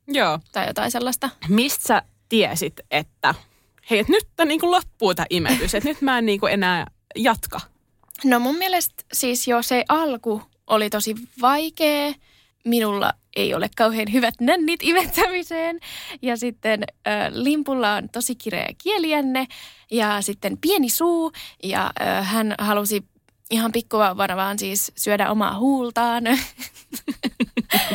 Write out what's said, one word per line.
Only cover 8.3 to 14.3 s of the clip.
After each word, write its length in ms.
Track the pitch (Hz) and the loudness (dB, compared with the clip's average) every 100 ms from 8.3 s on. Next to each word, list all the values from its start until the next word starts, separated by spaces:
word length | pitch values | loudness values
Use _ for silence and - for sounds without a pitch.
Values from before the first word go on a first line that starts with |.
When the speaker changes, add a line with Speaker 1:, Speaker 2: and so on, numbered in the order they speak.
| 240 | 4
Speaker 2:
mun 160 | 247 320 | 2 0
mielestä 460 | 370 359 - - - | 0 0 -2 -8 -10
siis 340 | - 254 247 - | -4 -2 0 0
jo 140 | 240 | 0
se 220 | 233 247 - | 2 0 2
alku 520 | 302 311 233 233 214 - _ - | 2 0 -2 -4 -4 -6 _ 0
oli 220 | 220 208 | 0 2
tosi 260 | 214 214 220 247 - | -2 -2 -6 -10 0
vaikea. 720 | 247 285 320 320 311 294 285 285 _ _ _ _ 233 | 2 4 0 0 2 2 -2 -6 _ _ _ _ 0
Minulla 480 | 233 214 202 - - _ - | 2 2 0 0 -2 _ -4
ei 180 | 202 | -2
ole 160 | - 202 - | -2 -2 2
kauhean 360 | 226 220 208 | 2 2 0
hyvät 220 | 254 233 | 2 2